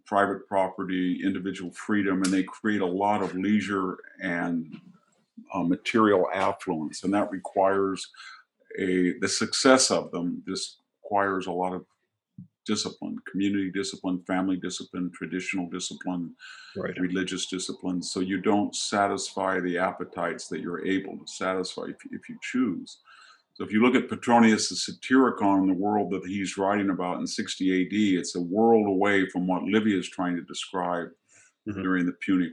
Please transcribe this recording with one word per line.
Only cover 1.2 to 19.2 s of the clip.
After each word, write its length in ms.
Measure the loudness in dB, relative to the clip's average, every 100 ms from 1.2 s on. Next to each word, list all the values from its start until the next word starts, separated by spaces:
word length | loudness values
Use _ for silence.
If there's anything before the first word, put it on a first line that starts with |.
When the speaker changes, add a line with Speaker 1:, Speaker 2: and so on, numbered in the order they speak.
Speaker 1:
individual 480 | -2 -2 -4 -6 -10
freedom, 500 | -10 -2 0 2 2
and 100 | 2
they 120 | 0
create 380 | 0 -4 -2 0
a 40 | 0
lot 340 | 0 0 0
of 140 | -2
leisure 640 | -2 2 2 2 -2 -2 -6 -12 -10
and, 580 | -6 -4 -2 -4 -6 -12 -20 -20 _ _ _ -20 -8
uh, 120 | -2
material 640 | 0 0 2 4 6 6 4
affluence. 720 | 0 0 -2 -4 -4 -4 -6
And 100 | -2
that 180 | 0 -2
requires 760 | -4 -4 2 4 4 0 -2 -8 -16 -20 -20 _ _ -12 -4
a, 400 | 0 2 2 2
the 100 | -2
success 640 | -2 -2 4 6 6 6
of 220 | 2 0
them 320 | -4 -4 -4 -6
just 360 | -8 -8 -12 _ _
requires 460 | -4 -2 0 0 -4
a 40 |
lot 200 | -4 -4
of 120 | -4 -10 _ _ _ _ -20 -20 _ -4
discipline, 500 | -4 -4 -8 -10 -10 -8
community 400 | -2 0 0 -2
discipline, 480 | -4 -6 -6 -4 -4 -2
family 300 | -2 0 -2
discipline, 540 | -4 -8 -10 -6 -6
traditional 540 | -6 -6 -6 -4 -4 -6
discipline, 640 | -6 -8 -8 -6 -6 -6 -10 -20 -20 -14 -8
Speaker 2:
Right. 220 | -6 -2
Speaker 1:
religious 480 | -2 -2 -4 -6 -6
discipline. 560 | -6 -6 -6 -4 -4
So 180 | -4 -4
you 180 | -2 0
don't 340 | 2 2 2
satisfy 840 | -4 -2 2 2 0